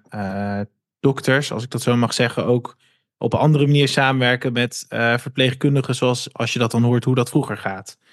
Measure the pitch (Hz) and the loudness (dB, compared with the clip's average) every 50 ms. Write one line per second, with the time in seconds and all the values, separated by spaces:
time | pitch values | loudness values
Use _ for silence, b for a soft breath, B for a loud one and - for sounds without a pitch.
0 | _ _ - 107 101 95 98 101 101 101 101 101 101 - _ _ _ _ _ _ | _ _ -10 -8 -6 -6 -6 -4 -4 -4 -4 -4 -6 -8 _ _ _ _ _ _
1 | - 139 135 - - 135 131 143 147 - - 113 120 - - 120 - 127 120 120 | 0 0 0 0 0 0 0 0 0 -4 -6 -8 -6 -6 -6 -4 0 0 2 2
2 | 120 110 - - 123 117 - 120 80 110 123 120 - - - _ _ _ _ _ | 2 0 0 0 0 0 0 -2 0 0 0 0 0 -6 -14 _ _ _ _ _
3 | _ _ _ _ - 107 107 - 131 156 156 139 143 143 147 143 143 131 - 143 | _ _ _ _ -4 -2 0 2 4 4 4 4 4 4 4 4 2 2 2 2
4 | 135 135 135 131 123 123 127 123 - 131 117 120 123 120 - - - - 113 117 | 2 2 2 2 2 2 0 0 -2 -2 -2 -2 -2 -2 -4 -10 -14 -8 -4 -2
5 | 117 117 120 123 - 131 - 139 131 123 127 - - 147 139 139 - - 127 - | 0 2 0 0 -2 -6 -2 0 0 0 0 0 0 2 2 0 0 -2 -2 0
6 | 131 123 123 123 - - - - 117 113 - 120 117 113 - 117 117 120 123 120 | 0 0 0 -2 -6 -10 -6 -6 -6 -4 -2 -2 -2 0 2 2 4 4 4 2
7 | - 131 131 127 120 - - 156 - - 104 - - 101 95 - - - - b | 2 2 2 2 0 2 0 0 0 0 -6 -6 -6 -8 -8 -8 -12 -16 -20 b
8 | b b | b b